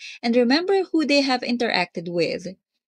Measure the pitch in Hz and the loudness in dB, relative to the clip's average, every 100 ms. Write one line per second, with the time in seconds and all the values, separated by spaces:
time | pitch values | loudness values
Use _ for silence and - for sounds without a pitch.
0 | - - 247 240 240 285 370 392 359 330 | -20 -8 0 2 4 2 2 0 0 0
1 | 269 285 277 254 - 240 233 185 180 - | 2 2 2 0 -2 -2 0 -2 -2 -6
2 | 170 170 160 165 175 190 _ _ | -6 -2 -2 -4 -8 -16 _ _